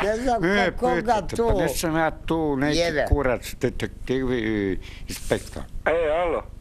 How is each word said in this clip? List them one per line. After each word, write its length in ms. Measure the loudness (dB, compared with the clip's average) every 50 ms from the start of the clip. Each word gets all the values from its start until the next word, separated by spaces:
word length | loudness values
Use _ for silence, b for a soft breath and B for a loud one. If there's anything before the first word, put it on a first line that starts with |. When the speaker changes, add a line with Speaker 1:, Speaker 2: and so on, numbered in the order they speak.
| 0
Speaker 1:
Ne 120 | 0 0 0
znam 240 | 0 0 0 2 2
Speaker 2:
Ne, 280 | 2 2 4 2 2
Speaker 1:
ko-, 60 | 0 0
koga 160 | 0 2 2
Speaker 2:
pitajte, 400 | 2 2 2 2 2 0 -2 -2
Speaker 1:
to 120 | 0 2 2
Speaker 2:
pa 140 | 2 2 2
nisam 320 | 0 0 0 -2 0 2 2
ja 140 | 2 2 0 -2 -4
tu 300 | -2 0 0 2 0 2
neki 220 | 2 2 2 2 2
Speaker 1:
jebe. 280 | 2 2 2 0 2 4
Speaker 2:
kurac, 480 | 4 4 4 2 2 0 -2 -8 -4
detektiv 760 | -2 -2 -2 0 -2 -4 -6 -6 -8 -4 -2 0 0 2 0 0
i 440 | 0 0 0 0 0 0 0 0 -2 B B B B
inspektor. 640 | B -10 -10 -8 -2 -2 -2 -2 -2 -6 -10 -10 -10 -8 -8 -4 0
Speaker 3:
E, 240 | 0 2 2 2 2
alo. 320 | 0 0 0 0 -2 -2 -4 -8 -14 -14